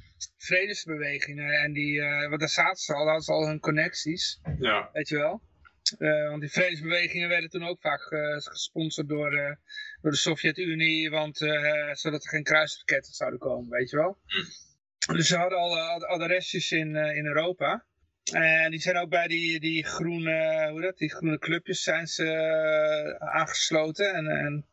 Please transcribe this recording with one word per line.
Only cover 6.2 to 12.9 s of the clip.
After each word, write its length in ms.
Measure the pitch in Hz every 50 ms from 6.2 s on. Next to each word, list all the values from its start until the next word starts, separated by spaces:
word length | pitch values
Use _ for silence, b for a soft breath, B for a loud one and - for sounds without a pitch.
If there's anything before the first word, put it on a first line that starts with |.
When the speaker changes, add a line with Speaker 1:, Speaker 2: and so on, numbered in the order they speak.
| 151 151
Speaker 1:
want 120 | 147 151
die 80 | 147 143
vredesbewegingen 800 | - 175 180 180 175 151 151 165 170 175 175 170 175 180 175 170
werden 200 | 175 170 165 165
toen 140 | 175 180 170
ook 140 | 170 180 -
vaak, 300 | - 156 143 139 - -
eh, 240 | 156 151 151 147 151
gesponsord 720 | 147 143 - - - - - - 165 160 156 - - 151
door, 260 | 143 151 147 147 147 143
eh, 220 | 143 143 143 147 - B B B B B B B B
door 100 | - 156
de 60 | 143
Sovjet-Unie, 920 | 139 - 175 160 - - 156 147 - 185 170 160 160 160 160 160 156 160 156
want, 320 | 151 156 151 151 147 -
eh, 520 | 156 151 151 147 147 151 151 151 147 147 143
zodat 300 | - - 160 147 147 -
er 60 | -
geen 140 | - 156 147
kruisraketten 680 | - 156 156 156 147 - - - -